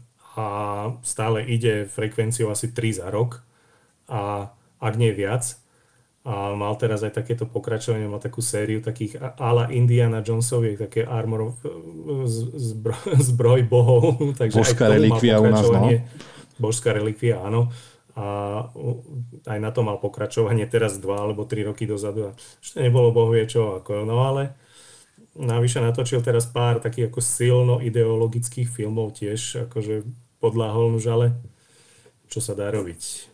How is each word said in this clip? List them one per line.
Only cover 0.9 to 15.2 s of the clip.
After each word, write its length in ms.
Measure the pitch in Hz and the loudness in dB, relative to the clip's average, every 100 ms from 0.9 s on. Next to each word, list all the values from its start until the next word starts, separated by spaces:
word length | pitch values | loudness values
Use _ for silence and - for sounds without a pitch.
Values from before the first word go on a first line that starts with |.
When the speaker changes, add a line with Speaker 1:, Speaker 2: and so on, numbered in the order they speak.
| 120 | -6
Speaker 1:
stále 400 | - - 110 107 | -8 -2 0 0
ide 420 | 120 113 117 107 98 | 0 0 0 0 -4
frekvenciou 600 | - 110 113 110 117 110 | -6 -4 -2 -2 -2 -2
asi 200 | 104 120 | -2 -6
tri 200 | 117 113 | -4 -4
za 180 | 98 90 | -4 -4
rok. 320 | 104 120 - _ _ _ _ _ _ - | -2 -2 -6 _ _ _ _ _ _ -8
A 420 | 117 104 101 101 _ _ - | -6 -4 -6 -8 _ _ -6
ak 140 | 113 110 | -4 2
nie 160 | 113 | 0
viac. 500 | 98 98 123 - - _ _ _ _ _ _ | 0 -2 -2 -4 -10 _ _ _ _ _ _
A 320 | 131 101 101 | -8 -6 -4
mal 200 | 104 104 | -4 -4
teraz 280 | 113 117 104 | -2 -2 -2
aj 120 | 104 | -4
takéto 320 | 113 120 117 113 | -6 -4 -4 -4
pokračovanie, 600 | 107 113 113 - 110 107 | -6 -6 -4 -2 -4 -4
mal 120 | 104 | -8
takú 240 | 120 120 | -10 -6
sériu 360 | 120 104 104 110 | -4 -2 -2 -4
takých 340 | 110 107 104 - | -6 -6 -8 -8
a-, 180 | 131 - | -12 -4
a 120 | 120 | 2
la 140 | 120 120 | 2 2
Indiana 540 | 127 120 120 117 113 | 2 4 4 2 0
Jonesoviek, 520 | 107 113 117 123 113 101 | -2 -2 0 0 0 -2
také 220 | 104 113 | -4 -2
Armor 380 | 117 117 113 110 | -2 -2 -2 -2
of, 180 | 110 120 147 85 165 160 160 139 | -4 -6 -10 -12 -14 -12 -6 -4
z-, 260 | 127 113 120 147 117 | -2 -2 -4 -6 -6
zbro-, 260 | 110 110 120 - 135 | -4 -4 -4 0 2
<laughs> 100 | 123 | 2
zbroj 340 | 123 117 127 | 4 4 4
bohov. 380 | 117 123 120 123 160 131 147 139 | 4 4 6 6 4 2 -2 -2
Takže 180 | 117 107 | 2 4
Speaker 2:
Božská 180 | 107 117 | 4 4
Speaker 1:
aj 60 | 113 | 6
k 0 | |
tomu 0 | |
mal 60 | 107 110 | 6 6
Speaker 2:
relikvia 240 | 113 | 6